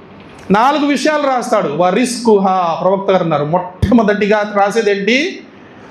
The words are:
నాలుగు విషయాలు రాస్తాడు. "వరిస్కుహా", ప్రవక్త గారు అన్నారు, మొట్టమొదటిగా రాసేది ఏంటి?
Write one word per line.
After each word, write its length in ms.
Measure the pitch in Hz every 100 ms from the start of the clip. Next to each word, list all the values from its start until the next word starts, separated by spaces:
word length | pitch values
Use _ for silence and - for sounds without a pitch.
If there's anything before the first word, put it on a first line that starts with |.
| - - - - -
నాలుగు 360 | 196 254 294 285
విషయాలు 360 | 277 302 302
రాస్తాడు. 460 | 277 254 226 220 165
"వరిస్కుహా", 1120 | 143 180 185 247 - 226 208 190 185 175 160
ప్రవక్త 280 | 180 196 196
గారు 120 | 185
అన్నారు, 220 | 165 151
మొట్టమొదటిగా 1080 | 147 175 - - 190 226 208 196 202 214 208
రాసేది 360 | 202 202 214 208
ఏంటి? 500 | 196 190 254 349 - - - - - -